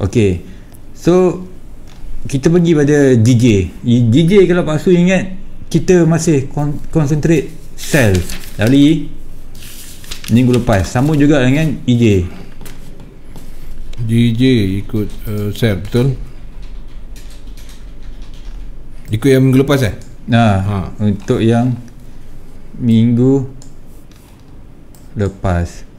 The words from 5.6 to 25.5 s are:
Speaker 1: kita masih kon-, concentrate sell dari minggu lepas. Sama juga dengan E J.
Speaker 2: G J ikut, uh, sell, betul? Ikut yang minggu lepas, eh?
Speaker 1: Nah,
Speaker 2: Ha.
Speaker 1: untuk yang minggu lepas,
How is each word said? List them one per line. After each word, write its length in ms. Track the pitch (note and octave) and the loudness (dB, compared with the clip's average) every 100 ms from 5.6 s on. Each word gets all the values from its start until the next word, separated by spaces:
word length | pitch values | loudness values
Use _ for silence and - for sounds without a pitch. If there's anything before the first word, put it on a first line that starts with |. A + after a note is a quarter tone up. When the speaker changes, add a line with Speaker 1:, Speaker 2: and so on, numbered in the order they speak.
| - | -2
Speaker 1:
kita 400 | E3+ - F3+ D#3+ | -2 4 4 4
masih 400 | E3 E3+ D3 C3 | 2 2 0 0
kon-, 320 | - D3 C#3+ - | -4 -4 -4 -2
concentrate 640 | D#3+ C#3+ D3+ C#3+ D#3+ - - - - | 0 0 0 2 2 0 -10 -12 -10
sell 400 | - D3+ A2+ F#2 F2+ - - - | -2 2 4 2 0 -6 -6 -2
dari 560 | G#2+ C#3 C#3+ D#3+ - - - - - - - - - - - - - | 2 6 6 4 -2 -8 -8 -8 -10 -12 -12 -14 -14 -14 -12 -12 0
minggu 240 | A2 B2+ B2 | 2 4 2
lepas. 280 | A#2+ G#2 F2 | 2 2 2
Sama 240 | B2+ C#3+ | 0 0
juga 320 | D#3 C#3+ D3+ | 4 4 4
dengan 320 | B2+ C#3 D#3 - | 4 2 0 -2
E 100 | - A#2+ | 0 4
J. 80 | A#2 G2 E2+ - - - - - - - - - - - - - - - - - A2+ | 4 4 0 -6 -12 -12 -10 -10 -12 -14 -16 -16 -14 -12 -10 -10 -8 -6 -6 -6 0
Speaker 2:
G 40 | A#2 A#2+ | 2 2
J 100 | A#2 C3 B2 G2 G2 | 4 4 4 2 -2
ikut, 280 | G2+ G#2+ G#2+ - - | -2 -4 -4 -6 -6
uh, 200 | G#2 G#2 | -4 -4
sell, 240 | G2+ A#2+ F#2+ | 0 0 0
betul? 340 | G2 A#2+ C3+ B2+ - - - - - - - - - - - - - - - - - - - - - - - - - - - - - | -2 0 0 -2 -8 -12 -14 -12 -12 -12 -12 -12 -12 -12 -14 -14 -14 -12 -14 -14 -14 -12 -12 -12 -12 -12 -12 -12 -12 -12 -12 -12 -6
Ikut 160 | A2 C#3 | 0 4
yang 160 | C3 | 4
minggu 160 | C3 C3 | 6 4
lepas, 240 | C#3 C#3+ | 4 2
eh? 80 | A#2 - - - - | 0 -4 -12 -14 0
Speaker 1:
Nah, 240 | A#2 A#2 F#2+ | 4 4 4
Speaker 2:
Ha. 140 | G2 G2+ F2+ - | 0 -2 -4 -2
Speaker 1:
untuk 360 | G#2+ G2 - B2 | -2 -2 -2 0
yang 320 | A2 A#2 B2+ A#2+ - - - - - - - - - - | 2 2 0 -2 -8 -18 -16 -16 -14 -14 -14 -14 -14 -4
minggu 680 | B2 A2+ A#2 A#2 B2+ C#3 A#2+ - - - - - - - - - - - - - - - - - | 2 4 4 4 4 2 -2 -10 -16 -16 -18 -18 -20 -20 -20 -20 -20 -20 -20 -20 -20 -20 -14 -4
lepas, 680 | G2 - G2 | -4 -4 -2